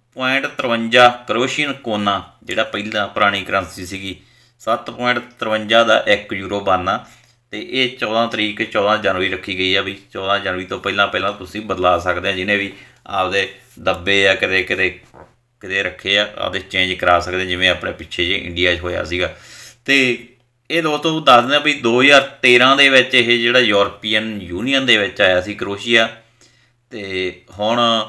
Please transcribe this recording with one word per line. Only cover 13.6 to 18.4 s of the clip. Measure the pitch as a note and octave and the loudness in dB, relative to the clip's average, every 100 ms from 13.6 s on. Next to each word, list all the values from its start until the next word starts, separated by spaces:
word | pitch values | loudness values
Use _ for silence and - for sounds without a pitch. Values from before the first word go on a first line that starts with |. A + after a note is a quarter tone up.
| - - | -20 -8
ਦੱਬੇ | F#2 F2+ F2+ G2 F#2+ | -4 -4 0 2 4
ਆ | F#2+ | 2
ਕਿਤੇ, | F#2+ F#2+ | 0 0
ਕਿਤੇ, | F2+ F#2+ F#2 F2+ _ - E2 _ _ _ | -2 -2 -4 -4 _ -20 -20 _ _ _
ਕਿਤੇ | F#2+ G2 | -6 -4
ਰੱਖੇ | F#2+ F#2 F#2+ G2+ | -4 -6 -2 0
ਆ, | - - | 0 -4
ਆਪਦੇ | F#2 F#2+ | -6 -6
ਚੇਂਜ | - F#2 F#2 | -6 -2 -2
ਕਰਾ | F2+ F2+ F2 | 0 2 2
ਸਕਦੇ, | F#2 F#2 F#2 | 2 -4 -4
ਜਿਵੇਂ | F2+ F#2 | 0 2
ਆਪਣੇ | F2 F#2 | 0 -4
ਪਿੱਛੇ | - D#2+ - F2 | -10 -10 -4 -2
ਜਿਹੇ | |
ਇੰਡੀਆ | G2 | -4